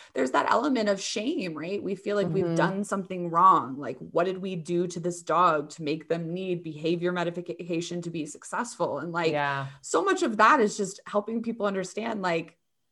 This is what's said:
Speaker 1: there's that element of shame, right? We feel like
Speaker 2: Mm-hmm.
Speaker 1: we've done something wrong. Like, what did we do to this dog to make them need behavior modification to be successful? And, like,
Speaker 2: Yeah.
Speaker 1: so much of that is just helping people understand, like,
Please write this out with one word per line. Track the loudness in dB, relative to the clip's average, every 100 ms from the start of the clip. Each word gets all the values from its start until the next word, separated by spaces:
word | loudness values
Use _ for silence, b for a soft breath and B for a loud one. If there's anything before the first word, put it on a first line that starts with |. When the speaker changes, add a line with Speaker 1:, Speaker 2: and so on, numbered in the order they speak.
| B -2
Speaker 1:
there's | 2
that | 2 4
element | 4 4 2 2
of | 0
shame, | -2 -4 -2 -2 -4
right? | -6 -6 -6
We | -4 -4
feel | -2 0
like | 2
Speaker 2:
Mm-hmm. | 2 2
Speaker 1:
we've | 2
done | 2 0
something | -2 -4 -4 -6 0
wrong. | 6 8 6 2 -6
Like, | -6 -8 -2
what | 0 0
did | 0
we | -6 -6
do | -2 0 0
to | -2
this | -4 -4
dog | 0 4 4 4 -2
to | -6
make | -4 -4 -2
them | -4 -4
need | -6 -4 -4
behavior | -6 -4 -2 0 0
modification | 0 -2 -4 -8 -8 -4 -4 -4 -6
to | -6
be | -6 -8
successful? | -10 -8 -6 -6 -4 -4 -2
And, | -4
like, | -2 0
Speaker 2:
Yeah. | 2 0 -2 -6 B
Speaker 1:
so | -2 0
much | 2 2
of | 2 6
that | 8 8
is | 4 2
just | -4 -6 -4
helping | -2 -2 -2
people | -4 -2 -2
understand, | 0 -4 -6 -6 -2
like, | 0 0 -2 _ _ _ _